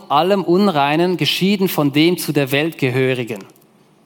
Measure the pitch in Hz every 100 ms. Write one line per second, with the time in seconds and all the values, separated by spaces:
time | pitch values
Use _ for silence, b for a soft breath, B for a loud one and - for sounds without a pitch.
0 | - 139 180 202 170 175 202 147 143 156
1 | 180 175 143 - 185 202 185 - 143 143
2 | 165 175 - 147 135 139 165 - 131 127
3 | 131 127 117 104 - _ _ _ _ _